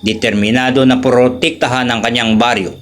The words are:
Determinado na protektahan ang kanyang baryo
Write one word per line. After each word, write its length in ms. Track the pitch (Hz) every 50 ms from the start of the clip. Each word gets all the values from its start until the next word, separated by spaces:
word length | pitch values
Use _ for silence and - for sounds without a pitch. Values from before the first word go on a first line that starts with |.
| -
Determinado 800 | 104 113 - - 117 104 104 104 107 117 127 127 127 127 135 131
na 160 | 131 127 127
protektahan 880 | - 135 123 120 123 127 123 - - 165 160 - - 127 123 127 127 120 120
ang 80 | 113 101
kanyang 320 | 117 120 120 117 113 110
baryo 400 | 107 117 120 120 107 92 85 - -